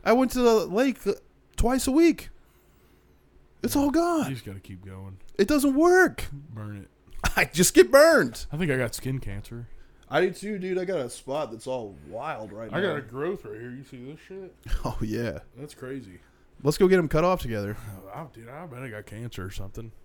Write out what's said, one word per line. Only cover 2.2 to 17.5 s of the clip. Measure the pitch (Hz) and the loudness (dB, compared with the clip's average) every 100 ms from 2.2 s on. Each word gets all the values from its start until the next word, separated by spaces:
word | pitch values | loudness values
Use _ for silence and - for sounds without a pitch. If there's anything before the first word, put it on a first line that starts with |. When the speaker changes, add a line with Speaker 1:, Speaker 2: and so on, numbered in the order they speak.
| - - _ _ _ _ _ _ _ _ _ _ _ _ | -6 -20 _ _ _ _ _ _ _ _ _ _ _ _
Speaker 1:
It's | - 294 | -2 0
Speaker 2:
Yeah. | |
Speaker 1:
all | 285 | 2
gone. | 294 339 330 180 | 2 2 0 -2
Speaker 2:
You | |
just | 131 107 | -6 -10
gotta | 95 | -14
keep | - 92 95 | -14 -16 -14
going. | 95 95 98 - - | -14 -14 -16 -14 0
Speaker 1:
It | 202 | 2
doesn't | 294 277 262 | 4 2 4
work. | 339 359 359 - - | 6 8 6 2 -10
Speaker 2:
Burn | 143 143 110 107 104 | -10 -14 -12 -10 -12
it. | - _ _ - - | -16 _ _ -2 0
Speaker 1:
<laughs> | - | 0
I | 170 | 0
just | 160 180 - | 2 4 8
get | 269 | 8
burned. | 269 320 294 135 113 - | 10 8 8 4 -2 -10
Speaker 2:
I | 147 | -4
think | 175 | -2
I | 131 | 0
got | 120 - | -2 -4
skin | 127 131 | -6 -6
cancer. | - 104 - 117 117 - - - _ | -6 -10 -12 -14 -14 -16 -20 -20 _
Speaker 1:
I | 139 | 0
do | 185 | 0
too, | 170 202 208 | -2 -8 -6
dude. | 185 185 | -4 -4
I | 180 | -2
got | 180 | -4
a | 120 | -4
spot | - - 143 139 | -10 -8 -6 -6
that's | 110 127 | -10 -8
all | 127 107 87 73 | -8 -8 -14 -14
wild | 107 147 131 110 | -10 -8 -10 -12
right | 101 113 | -14 -8
Speaker 2:
I | 151 | -4
Speaker 1:
now. | 190 | -2
Speaker 2:
got | 151 | -4
a | |
growth | 120 127 156 196 - | -8 -8 -6 -6 -10
right | 107 | -14
here. | 123 | -14
You | 123 | -14
see | 135 131 | -16 -16
this | 127 160 - | -16 -18 -18
shit? | 190 185 _ - | -18 -18 _ -4
Speaker 1:
<laughs> | - - | -4 -4
Oh, | - | -6
yeah. | 110 110 117 73 - 120 | -6 -4 -6 -8 -14 -18
Speaker 2:
That's | 147 - | -18 -16
crazy. | 127 139 107 90 _ _ _ _ | -12 -12 -14 -20 _ _ _ _
Speaker 1:
Let's | 135 151 | -2 4
go | 185 | 6
get | 185 | 6
'em | 160 | 4
cut | 151 | 2
off | 175 180 | 2 0
together. | 127 | -2